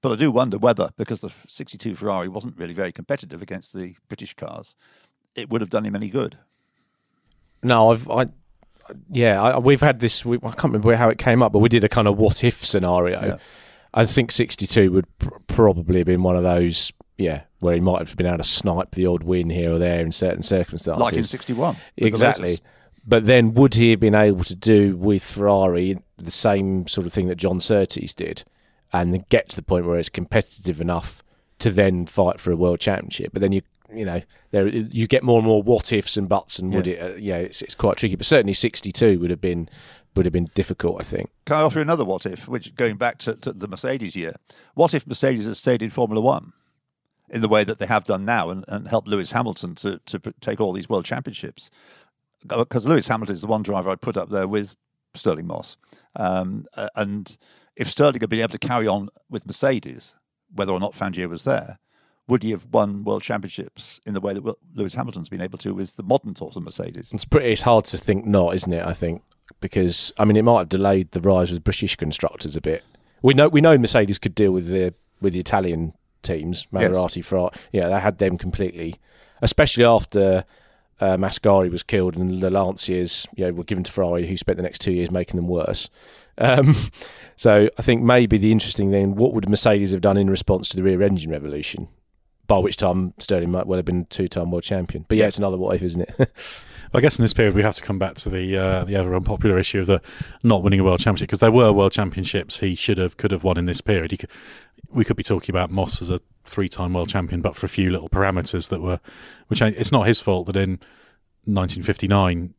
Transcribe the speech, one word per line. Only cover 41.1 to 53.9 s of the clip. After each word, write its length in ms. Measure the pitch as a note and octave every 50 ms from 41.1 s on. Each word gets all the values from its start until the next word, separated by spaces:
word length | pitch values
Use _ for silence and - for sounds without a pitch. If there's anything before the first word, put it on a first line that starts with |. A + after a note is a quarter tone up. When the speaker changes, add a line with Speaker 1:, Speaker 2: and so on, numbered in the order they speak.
| - F2+ - - _ _ _
Speaker 1:
Can 100 | - C#3+
I 60 | D3+ D#3
offer 180 | D#3 B2 D#3
another 240 | D3+ D3 E3 D#3+ B2+
what 220 | F#2 F#2+ F#2 -
if, 200 | G2+ F#2 - -
which 280 | - B2 B2 - - -
going 220 | - B2 A#2 G#2+
back 200 | G2 A#2+ A#2+ - _
to, 140 | - - A2
to 160 | - - - -
the 160 | F#2 F#2+ G#2
Mercedes 480 | F#2+ F#2 - C3 C3+ C3+ A2+ F#2 -
year? 180 | F#2+ E2+ D#2+ - - _ _ _ _ _ _ _
What 180 | - E3 E3 -
if 140 | D3 -
Mercedes 400 | - B2+ - - C3+ C3 A#2 G#2
had 100 | A2 G#2+
stayed 240 | - - C3 B2+ A#2
in 80 | G#2+ A2
Formula 320 | - - B2 G#2+ A2 A2
One 320 | A2 B2+ C#3 C#3+ - E3 _ _ _ _ _ _ _ _ _ _ _ _ _ _ _ _
in 100 | - A#2
the 80 | A2 G#2+
way 160 | G#2+ G#2+ G#2
that 140 | G2 A2 _
they 80 | G2+
have 180 | F#2+ G#2+ G#2+ F2+
done 220 | - G#2 F#2+ G2
now 240 | G#2 A#2 A2+ E2+ E2
and, 160 | F#2 F#2+ F#2+ -
and 180 | G2+ G#2 G2 F2+
helped 200 | - A2 - G#2+
Lewis 220 | G#2 G2+ F2+ D#2+
Hamilton 440 | - A2+ B2 A#2 F#2+ - - F2+ E2
to, 220 | - - G2 - - _
to 160 | - - F#2+
pr-, 100 | _ A2 - _
take 200 | - - G#2+ G2+
all 140 | G#2+ G2 F2+
these 160 | F#2+ F2+ -
world 160 | A#2 G2 -
championships? 640 | - - - C3+ - G#2 - - C#2+ - - - - _ _ _ _ _ _ _ _ _ _ _ _ _ _ _ -
Uh, 140 | - A#2 A#2+
'cause 220 | - - B2+ G#2
Lewis 220 | C3 D#3 D3 - -
Hamilton 260 | B2 A2 A2+ F#2+ G2+
is 60 | E2+
the 80 | G#2 G#2
one 140 | A2+ G#2+ G#2
driver 280 | F#2+ G2+ F#2+ F2+ F#2+